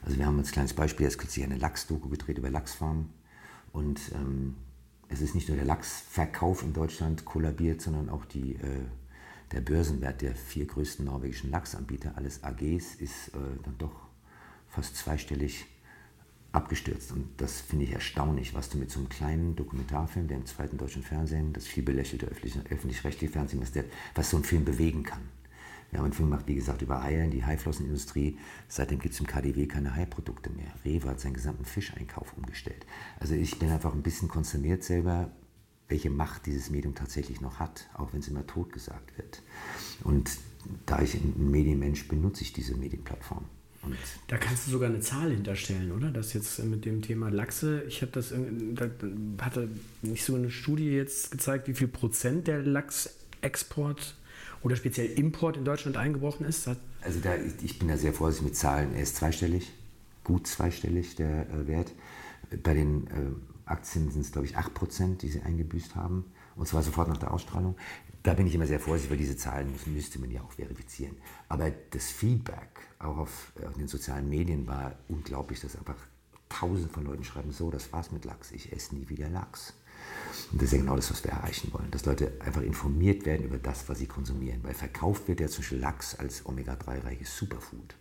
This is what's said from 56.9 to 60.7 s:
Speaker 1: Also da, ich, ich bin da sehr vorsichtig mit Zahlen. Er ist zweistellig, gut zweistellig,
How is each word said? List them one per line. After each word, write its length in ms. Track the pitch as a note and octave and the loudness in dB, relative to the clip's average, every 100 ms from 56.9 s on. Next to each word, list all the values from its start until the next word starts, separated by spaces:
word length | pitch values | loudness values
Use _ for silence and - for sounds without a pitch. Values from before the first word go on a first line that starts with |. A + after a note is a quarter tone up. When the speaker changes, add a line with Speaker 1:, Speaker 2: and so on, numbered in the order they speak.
| - | -8
Speaker 1:
Also 180 | F2+ E2+ | -2 0
da, 140 | E2 F2 | 2 2
ich, 180 | - - | 0 -2
ich 160 | E2+ - | -4 0
bin 80 | E2+ | 2
da 100 | D2+ | 4
sehr 160 | D2+ | 4
vorsichtig 360 | D2+ D#2+ D#2 D2 | 4 4 4 2
mit 60 | - | 4
Zahlen. 380 | D2 C#2 C#2+ | 4 4 2
Er 80 | - | 2
ist 140 | C#2+ - | 0 2
zweistellig, 560 | D#2+ D#2+ F2 F2 - - - - - - | 2 4 4 2 0 -10 -16 -18 -20 -14
gut 220 | - F2 - | 4 4 4
zweistellig, 720 | - E2+ | 2 2